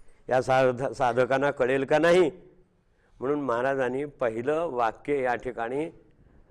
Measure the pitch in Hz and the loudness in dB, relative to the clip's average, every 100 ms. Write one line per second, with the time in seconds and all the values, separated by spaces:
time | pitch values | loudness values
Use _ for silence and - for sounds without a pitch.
0 | - - - 127 123 131 131 120 131 113 | -20 -20 -2 -2 2 2 2 2 -4 -2
1 | 127 120 123 131 143 135 123 135 135 151 | 0 2 2 2 0 0 0 0 2 2
2 | 165 180 170 - - _ _ _ _ _ | 6 6 4 0 -20 _ _ _ _ _
3 | _ - 123 147 135 117 131 135 123 131 | _ -10 -4 -4 0 0 0 0 -2 -2
4 | 147 - 120 113 127 156 170 123 113 104 | -8 -4 -4 -2 -2 -2 -2 -2 -2 -2
5 | - 143 127 120 127 113 117 135 165 - | -4 -2 0 -2 -6 -8 -6 -6 -6 -10
6 | _ _ - - - | _ _ -20 -20 -20